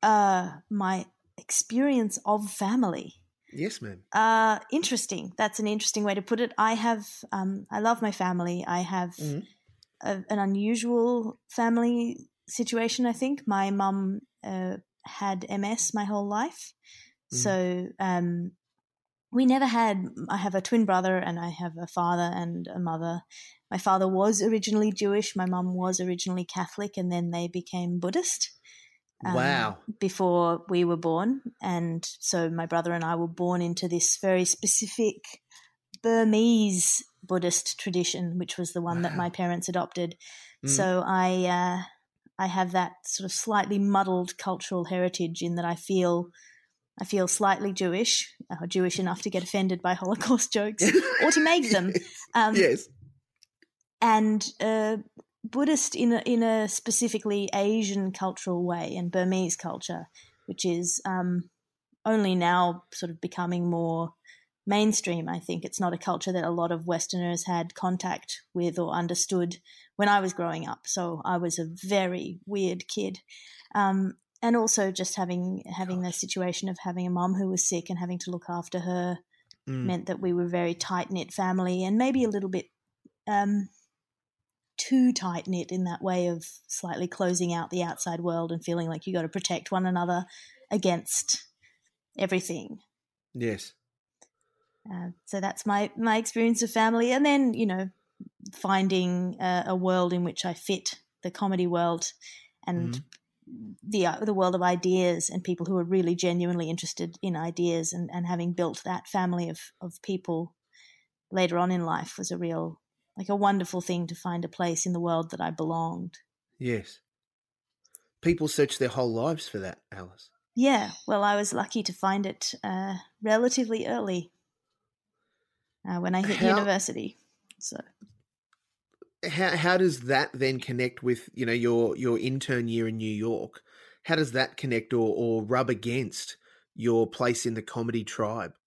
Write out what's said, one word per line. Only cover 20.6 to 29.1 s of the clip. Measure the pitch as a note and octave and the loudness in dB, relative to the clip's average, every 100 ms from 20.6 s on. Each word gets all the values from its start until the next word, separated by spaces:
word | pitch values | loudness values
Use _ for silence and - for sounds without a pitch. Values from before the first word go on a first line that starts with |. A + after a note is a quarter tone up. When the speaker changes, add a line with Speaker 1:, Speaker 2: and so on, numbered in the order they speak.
Speaker 1:
twin | F#3+ A#3 G#3+ | 2 2 4
brother | F#3 F#3 F#3 | 4 4 2
and | F3+ E3+ | 0 -4
I | F3 | -6
have | E3+ F3 E3 | -6 -8 -8
a | E3+ | -8
father | - F3 F3 E3+ | 0 2 2 2
and | F3+ E3+ E3+ F3 | 0 -4 -6 -8
a | - | -4
mother. | F3 D#3+ E3 E3+ - - - - _ | -4 -2 -4 -6 -8 -20 -20 -20 _
My | F#3 | -4
father | G3+ F#3+ F#3+ | 2 4 4
was | F#3 G3+ A3 | 4 4 4
originally | G#3 A3 G#3 G#3+ G#3+ | 2 2 2 2 2
Jewish, | F#3+ G3+ G3+ G#3 G3 | 2 2 2 0 -2
my | F#3 | -2
mum | F3+ F#3 | 0 -2
was | F3+ F#3 F#3 | 0 0 0
originally | F3+ F3+ F#3 F3+ F3 | -2 -2 -2 -4 -4
Catholic, | - F3+ - G3+ G3+ | -4 -6 -6 -8 -4
and | F3+ | -2
then | F3 E3+ | 0 -2
they | E3+ F3 | -2 -4
became | F3+ F3 F3+ F3 F3+ | -6 -6 -6 -2 -2
Buddhist, | F3 D#4+ F4+ - - - - - - _ _ | -2 -2 -2 -2 -6 -8 -20 -20 -20 _ _